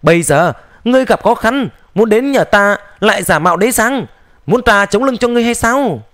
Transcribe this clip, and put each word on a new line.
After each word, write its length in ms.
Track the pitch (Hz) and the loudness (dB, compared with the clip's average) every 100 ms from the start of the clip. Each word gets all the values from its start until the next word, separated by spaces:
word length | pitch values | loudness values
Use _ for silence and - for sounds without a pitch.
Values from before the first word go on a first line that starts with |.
Bây 220 | 156 170 | 2 0
giờ 300 | 170 143 170 123 - - | 2 0 0 -4 -16 -8
ngươi 220 | 226 262 262 | 0 0 2
gặp 180 | 196 | 0
khó 120 | 196 226 | 0 0
khăn, 340 | 220 269 240 - _ - | -2 -2 -6 -10 _ -2
muốn 140 | 226 | 2
đến 220 | 214 269 | 2 0
nhờ 120 | 262 | -2
ta 340 | 165 208 202 202 - - | 2 2 2 -2 -8 -4
lại 240 | 208 208 | -2 -2
giả 160 | 180 165 | 0 0
mạo 180 | 170 170 | 0 0
đế 140 | 220 | 0
giang, 340 | 240 226 269 151 _ _ _ - | 0 -2 -2 -8 _ _ _ -2
muốn 160 | 233 | 0
ta 240 | 240 202 202 | 2 2 2
chống 180 | 202 | 0
lưng 140 | 269 247 | 0 -2
cho 100 | 240 | -2
ngươi 160 | 240 | 0
hay 120 | 233 233 | 0 -2
sao? 460 | 233 254 262 135 107 | -2 0 -2 -4 -12